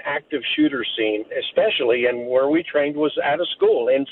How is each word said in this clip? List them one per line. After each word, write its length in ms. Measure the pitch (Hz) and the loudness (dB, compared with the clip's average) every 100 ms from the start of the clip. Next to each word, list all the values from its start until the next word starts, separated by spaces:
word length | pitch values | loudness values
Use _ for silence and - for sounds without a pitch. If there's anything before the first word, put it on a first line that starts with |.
| 147 | -4
active 340 | 147 - 143 113 - | -6 -4 -6 -2 2
shooter 300 | 151 135 110 - | 2 0 -4 -2
scene, 300 | 110 107 107 135 - | 0 -2 -4 -6 -4
especially, 580 | - 214 - 123 123 123 | 0 2 2 2 2 2
and 200 | 120 120 | 0 0
where 220 | 127 139 | 2 2
we 140 | 160 | 2
trained 340 | 170 147 143 147 | 0 0 0 0
was 160 | 151 - | -2 0
at 180 | 139 156 | -2 0
a 60 | 170 - | -2 0
school 320 | 202 170 117 | 2 4 2
in 180 | 135 139 | 2 0